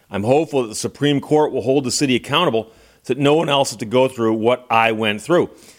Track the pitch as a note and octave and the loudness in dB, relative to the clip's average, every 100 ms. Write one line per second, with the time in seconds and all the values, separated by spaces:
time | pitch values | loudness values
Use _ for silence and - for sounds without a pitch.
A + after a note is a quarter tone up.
0 | _ G2 A2 C#3 E3 C#3+ A2+ G#2+ A#2 - | _ -6 0 0 0 -2 -4 -6 -8 -4
1 | C#3+ C#3+ - D3+ D3+ B2+ G#2+ C#3 B2+ - | -2 -2 0 2 2 -2 -2 -2 -2 -2
2 | C3+ A#2+ - C#3+ F3 A2+ G#2+ _ _ _ | 0 -2 -2 -2 0 -2 -4 _ _ _
3 | - C3 C#3 D3+ D#3 C#3+ C3+ A2 A2+ B2 | -6 0 2 2 2 0 -2 -4 -2 0
4 | C3 B2 A2+ A2+ A2 B2 - A2+ A2+ A2 | 0 0 0 0 0 0 0 2 2 2
5 | A2 G#2 - F3 - - - | -2 -2 0 0 0 -6 -20